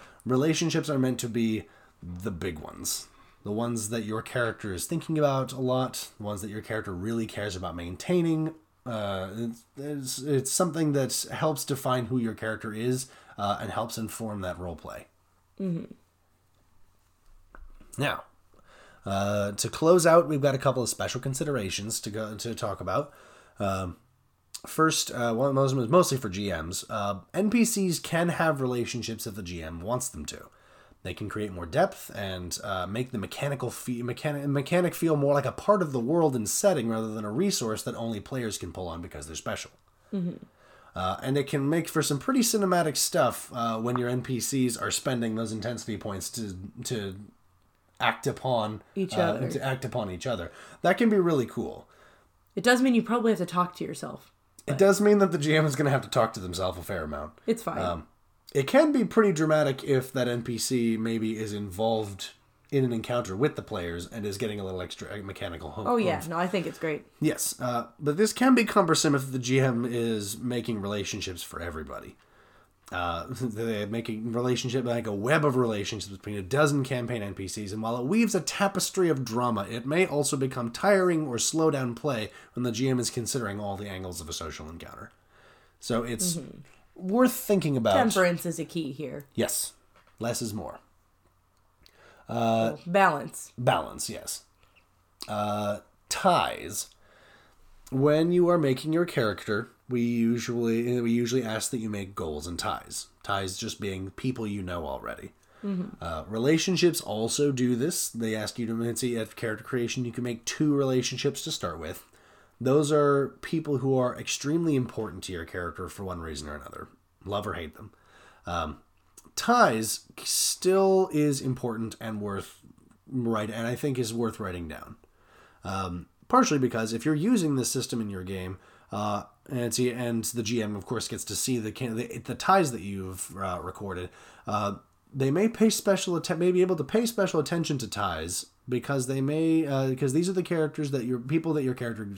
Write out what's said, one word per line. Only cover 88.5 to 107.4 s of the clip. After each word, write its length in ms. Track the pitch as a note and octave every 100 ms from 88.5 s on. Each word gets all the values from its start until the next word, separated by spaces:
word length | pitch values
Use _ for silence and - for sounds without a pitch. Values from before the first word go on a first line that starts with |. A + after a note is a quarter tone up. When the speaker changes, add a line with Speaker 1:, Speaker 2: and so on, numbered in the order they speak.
| E3
Speaker 2:
a 60 |
key 260 | D3+ E3+ C#3
here. 340 | C3 C3+ C#3+ -
Speaker 1:
Yes. 400 | - G#2+ - - - _ _ _ -
Less 200 | A#2 A#2
is 100 | A#2
more. 260 | G2+ D2 - _ _ _ _ _ _ _ _ _ _ _ _ - - -
Uh, 480 | A#2 A2+ A2+ A2+ D3+
Speaker 2:
Balance. 680 | F3 G3 F#3 C#3+ B2 - - -
Speaker 1:
Balance, 520 | B2 F#2 A#1 G1+ -
yes. 340 | - - - - _ _ _ _ _ _ - -
Uh, 520 | G#2+ G#2 G#2 G#2 G#2 - _ -
ties. 800 | - F#3+ D#3+ C#2 - E2 G2+ - _ _ - - - _ _ - - -
When 400 | C3 D3 D3+ E3
you 180 | F3+ F3
are 80 | F3
making 340 | C#3+ C3 D3+
your 120 | D#3+
character, 640 | F3 D3 A2 F2+ - G#2 A#2 _ -
we 120 | B2
usually, 1000 | A#2 A#2 A2+ A#2 A#2 A#2 A#2 A2+ A#2+ B2
we 80 | A#2
usually 300 | A#2 A#2+ C3
ask 280 | A2 A2 -
that 80 | B2
you 100 | A2
make 240 | G#2 G2
goals 320 | G2+ E2 D2
and 140 | E2 D#2+
ties. 480 | G#2+ B1+ - - - _
Ties 340 | - G2 F#2+ F#2+
just 240 | A2+ -
being 300 | G#2 F#2+ F#2+
people 340 | - C3+ B2+
you 160 | G#2+ G2+
know 240 | F2+ F2
already. 460 | D2 C2 G#1+ A1 - _ _ -
Speaker 2:
Mm-hmm. 300 | G3+ F#3 - -
Speaker 1:
Uh, 240 | E2 D#2+ E2
relationships 720 | A2+ C3 D#3+ F#3+ F3 E3+ D#3+
also 500 | - G#2 A2+ -